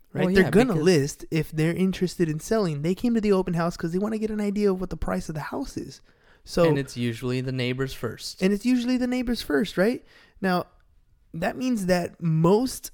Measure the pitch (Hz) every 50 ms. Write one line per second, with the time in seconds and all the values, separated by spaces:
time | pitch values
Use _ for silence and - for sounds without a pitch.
0 | _ _ - - 185 180 185 196 185 - - 202 254 254 190 160 151 180 185 147
1 | 135 147 - - - - - 160 151 - - 156 156 165 170 165 185 190 180 -
2 | 185 170 - - 175 156 151 156 - - 220 226 208 170 151 139 143 165 190 -
3 | - 240 233 226 202 208 196 185 180 - 175 170 170 175 170 - - 165 165 185
4 | 208 214 220 214 220 214 220 208 208 202 202 208 208 202 185 185 180 175 170 165
5 | - - 185 185 - - 160 151 147 - - - 277 - - - - - - -
6 | - _ _ _ _ _ _ _ _ - - 175 170 165 147 139 135 131 - 123
7 | 120 120 113 113 127 123 127 131 127 131 131 127 123 123 127 127 135 135 - -
8 | - 113 107 - - - - - 185 190 208 202 - 240 254 247 233 247 254 247
9 | 254 247 247 254 247 233 240 226 - - 294 285 220 - - - 185 226 254 -
10 | - - _ - - _ _ - - 185 180 175 - - _ _ _ _ _ _
11 | _ _ _ _ _ _ - 165 175 202 226 - 247 262 247 214 190 175 185 180
12 | 170 - - - 170 165 160 160 160 170 202 220 262 254 - - - -